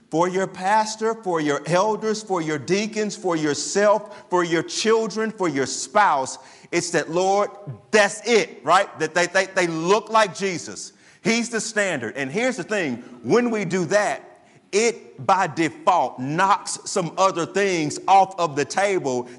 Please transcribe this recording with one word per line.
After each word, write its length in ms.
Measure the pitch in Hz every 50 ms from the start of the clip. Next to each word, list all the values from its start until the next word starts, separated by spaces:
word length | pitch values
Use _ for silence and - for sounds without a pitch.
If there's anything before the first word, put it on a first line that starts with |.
| _ _
for 160 | - 160 175
your 220 | 185 180 190 190 185
pastor, 680 | - 180 185 190 214 220 214 214 220 - 220 226 226
for 260 | 220 214 185 175 160
your 220 | 151 147 143 143 147
elders, 580 | - 170 180 196 220 214 190 220 220 214 208 -
for 180 | - 190 180 160
your 160 | 156 156 143
deacons, 580 | 127 107 180 202 214 214 214 214 214 208 -
for 200 | - - 185 170
yourself, 920 | 160 151 147 139 - - - - 196 208 208 202 214 214 - - - - -
for 120 | 185 175 175
your 220 | 170 165 160 156
children, 640 | - - - - 220 226 220 226 214 175 220 220 220
for 180 | 214 - 185 170
your 180 | 143 135 131
spouse, 720 | 131 - - - - - 214 208 180 156 139 131 127 - - - - - - - - -
it's 180 | 170 170 170
that, 180 | 170 156 143 143
Lord, 420 | 160 175 190 190 196 202 202 - - - - - 120 - - _ -
that's 340 | 214 302 - - - -
it, 340 | 220 240 208 185 - - - -
right? 320 | 143 170 190 202 - - 123
That 160 | 156 156 156
they, 120 | 175 175 170
they, 180 | - 190 190
they 220 | 185 190 190 180 170
look 420 | 165 160 165 175 202 220 214 214
like 260 | 220 220 220 190 147
Jesus. 560 | - 196 196 180 147 - 107 95 - - - - _ _ - - _ -
He's 280 | - 226 233 226 240
the 100 | 233 214
standard. 560 | - - - 208 202 190 170 135 117 107 -
And 160 | 135 139 131 143
here's 240 | 208 247 262 226
the 80 | - 170
thing, 320 | - 214 208 175 139 120 107 - - - - -
when 280 | 117 170 233 240 240
we 140 | 220 214 196
do 200 | 165 180 190 175
that, 400 | 139 185 208 208 170 139 - - - - - _ _ _ _ _ _ -
it 540 | 202 226 233 226 - - - - - 131
by 220 | 117 190 185 190 165
default 720 | 131 151 165 147 - - - 202 185 165 135 123 - -
knocks 580 | 127 139 151 170 196 196 202 185 - - - - -
some 280 | - - 202 175 160 - -
other 260 | 190 190 180 170 160
things 540 | 156 - 190 202 196 180 165 151 147 - - -
off 320 | - 190 196 190 190 - -
of 160 | 170 165 139
the 100 | 143 139
table 600 | 135 - 190 196 208 196 180 135 139 127 123 120 120 -